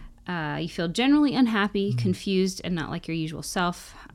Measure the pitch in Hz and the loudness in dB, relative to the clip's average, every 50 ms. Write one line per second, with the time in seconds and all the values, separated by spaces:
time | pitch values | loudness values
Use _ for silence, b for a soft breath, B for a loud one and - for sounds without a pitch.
0 | B B B - - - 175 170 156 147 147 147 165 170 - - 175 170 165 220 | B B B -14 -10 -8 -6 -4 -4 -4 -4 -6 -6 -6 -4 -4 -4 -2 0 2
1 | 247 262 285 302 294 277 - - 254 226 226 202 202 202 - 202 196 202 - - | 4 6 6 6 6 4 4 4 4 4 4 2 0 2 0 0 0 0 0 2
2 | - 190 180 - - 202 190 185 185 190 185 - - - 180 165 143 - 156 170 | 2 2 0 0 -2 0 2 2 2 2 -2 -4 -6 -4 -4 -4 -4 -4 -6 -8
3 | - - 165 165 156 156 165 143 143 - - 196 180 175 175 - - - B B | -6 -6 -4 -4 -4 -4 -6 -8 -8 -6 -2 -2 -2 -2 -2 -4 -10 -18 B B
4 | B - - | B -12 -8